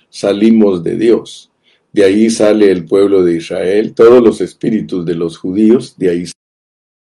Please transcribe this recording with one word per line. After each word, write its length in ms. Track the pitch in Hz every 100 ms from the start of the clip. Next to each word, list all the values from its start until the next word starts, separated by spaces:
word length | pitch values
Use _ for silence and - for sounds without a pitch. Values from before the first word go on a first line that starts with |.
| _
salimos 760 | - 104 101 113 113 104 90
de 140 | 85 90
Dios. 540 | 113 107 - - _ _ _ _ _
De 120 | 104
ahí 260 | 98 104 113
sale 420 | 113 104 107 101
el 140 | 90
pueblo 380 | 80 98 98 98
de 140 | 87 85
Israel, 560 | 82 90 90 104 113
todos 280 | - 113 123
los 200 | 110 -
espíritus 640 | - - - 107 - 92
de 100 | 85
los 220 | 82 85 -
judíos, 580 | 92 95 110 127 - -
de 120 | 92
ahí 160 | 87
salen 80 | 87 - _ _ _ _ _ _ _